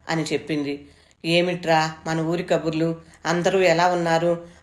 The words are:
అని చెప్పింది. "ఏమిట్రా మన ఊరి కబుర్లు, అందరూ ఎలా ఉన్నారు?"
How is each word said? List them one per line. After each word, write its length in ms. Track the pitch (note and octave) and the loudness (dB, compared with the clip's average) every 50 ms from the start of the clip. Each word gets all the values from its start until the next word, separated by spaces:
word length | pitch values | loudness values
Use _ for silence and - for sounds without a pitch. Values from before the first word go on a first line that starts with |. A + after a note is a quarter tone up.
| _ - | _ -4
అని 140 | D#3+ D#3+ D3+ | -4 -4 -2
చెప్పింది. 640 | D#3 E3 C#3+ - - D#3+ D3 C#3+ C#3 C#3+ C#3 - - - _ _ _ _ _ - | -2 -4 -4 -4 -4 -4 -4 -4 -4 -6 -8 -12 -18 -20 _ _ _ _ _ -2
"ఏమిట్రా 680 | E3 E3 F3 F3 F3+ F3 F3 F3 D#3+ E3 D#3 D#3 D#3+ D#3+ - - | 0 2 2 2 2 -2 -2 0 2 2 2 2 0 -4 -8 -6
మన 140 | D#3+ D#3+ E3 | -4 -4 -2
ఊరి 220 | D#3+ D#3+ F3 F3 F3+ | -2 -2 -2 -2 0
కబుర్లు, 520 | - F3 D#3+ D#3 E3 D#3 D#3 E3 E3 E3 - - - - _ - | 0 0 0 0 -2 -2 0 -2 -2 -2 -6 -10 -18 -20 _ -4
అందరూ 340 | D#3 E3+ F3 E3+ F#3+ F#3 F#3+ | -2 -2 0 0 2 2 4
ఎలా 280 | F#3 E3+ E3 E3 F3 | 4 4 4 4 4
ఉన్నారు?" 600 | F3+ F3+ F3 E3+ E3+ E3 E3 E3+ F3 E3+ E3+ - - - - | 2 2 0 0 0 2 2 2 0 0 -2 -6 -12 -20 -18